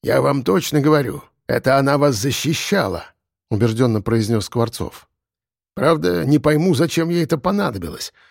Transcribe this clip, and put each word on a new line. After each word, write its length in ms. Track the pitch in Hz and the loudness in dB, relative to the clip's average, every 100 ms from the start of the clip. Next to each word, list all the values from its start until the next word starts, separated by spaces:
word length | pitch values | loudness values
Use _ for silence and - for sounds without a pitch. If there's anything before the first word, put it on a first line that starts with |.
«Я 180 | - 127 | 0 0
вам 220 | 135 139 | 2 0
точно 380 | 123 190 - 151 | 0 0 0 0
говорю, 420 | 147 151 123 - - _ _ | 2 2 0 -8 -14 _ _
это 320 | 123 - 135 | -2 2 2
она 200 | 139 143 | 4 2
вас 180 | 147 117 | 2 2
защищала», — 880 | 135 - 147 160 - 202 110 87 - _ _ _ _ | -2 -2 -2 -2 0 0 0 -4 -10 _ _ _ _
убеждённо 520 | 107 117 110 127 110 | 0 0 2 0 0
произнёс 440 | 101 113 107 113 98 | 0 0 0 -2 -2
Скворцов. 640 | 123 117 - - - _ _ _ _ _ _ _ | -2 -4 -4 -12 -12 _ _ _ _ _ _ _
«Правда, 500 | - 151 160 90 87 | -2 0 2 0 0
не 140 | 127 147 | 2 2
пойму, 360 | 151 151 180 | 2 2 2
зачем 340 | 135 160 165 165 | 2 0 0 -2
ей 160 | 175 | -2
это 140 | 160 160 | -2 -2
понадобилось. 760 | 180 202 190 98 87 - - _ _ | -2 -2 -2 -4 -10 -10 -14 _ _